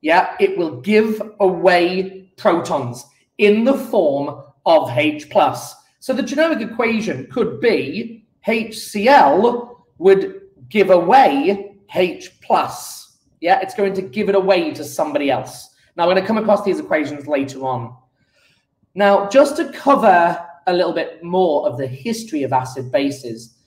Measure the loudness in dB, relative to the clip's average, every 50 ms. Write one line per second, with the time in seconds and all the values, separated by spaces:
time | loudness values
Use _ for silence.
0 | 2 4 2 4 2 0 -2 0 0 0 0 -2 -4 -6 -6 -8 -4 2 2 2
1 | 2 2 -2 -6 -8 -12 -4 _ 0 0 0 2 2 4 4 4 2 2 0 -2
2 | -6 -6 -10 -16 -20 _ _ _ 0 0 0 0 -2 -4 -4 -4 -4 -6 -10 -12
3 | -16 _ _ _ _ _ _ _ 4 4 4 4 4 2 0 0 -2 -2 0 0
4 | 0 2 0 -2 -4 -6 -10 -14 -18 -20 _ _ _ 2 2 4 2 0 -2 0
5 | 0 -2 -2 -4 -12 -2 0 2 2 2 0 -6 -12 -16 -18 _ _ _ _ _
6 | -6 -6 -4 -4 -4 -6 -2 0 0 0 0 -4 -6 -10 -6 -4 -2 -2 -2 -2
7 | -4 -4 -6 -8 -10 -8 -4 -4 -4 -4 -4 -2 0 0 0 0 -2 -6 -8 -10
8 | -10 -12 -14 -20 _ _ _ _ _ -4 -4 -4 -4 -8 -12 -14 -16 -10 -8 -2
9 | 4 6 6 6 6 6 4 4 2 2 0 -2 -8 -12 -18 _ _ _ _ _
10 | 4 6 6 6 4 -4 -10 -14 -20 -20 _ _ -20 -4 0 0 4 6 4 4
11 | 4 6 6 6 6 6 4 0 0 -2 -2 -2 -6 -14 -18 _ _ _ -2 -2
12 | -2 -2 -2 -8 -16 -20 _ _ _ _ 0 0 0 -2 -8 -14 -16 -16 -16 -18
13 | -20 _ _ _ _ _ _ _ 0 2 2 2 0 -6 -4 -2 -2 -2 -2 -4
14 | -8 -8 -6 -4 -2 2 2 2 2 2 2 2 0 -2 -6 -8 -12 -12 -6 -6
15 | -6 -4 -2 -4 -2 0 -2 -2 -4 -10 -16 -20 -20 _ _ _ _ _ _ -2
16 | 0 2 2 2 0 0 -2 -2 2 2 2 2 2 -2 -2 -2 -2 -2 -2 -2
17 | -2 -4 -8 -10 -8 -4 -4 -4 -4 -4 -8 -8 -6 -6 -6 -6 -8 -12 -16 _
18 | _ _ _ _ _ _ _ _ _ _ _ _ _ _ _ _ _ _ _ 0
19 | 2 4 4 4 2 2 4 4 4 4 2 -6 -6 -8 -8 -6 0 2 2 4
20 | 4 4 4 6 4 2 0 -4 -10 -14 -20 -8 _ -2 0 0 0 0 -2 -4
21 | -6 -6 -10 -14 -10 -4 0 0 2 2 2 0 0 -2 -4 -4 -8 -8 -10 -10
22 | -6 -6 -6 -6 -8 -8 -6 -6 -4 -2 -2 -2 -2 -4 -10 -12 -12 -4 -2 -2
23 | -2 -2 -4 -6 -12 -14 -14 -14 -16 -20 _ _ _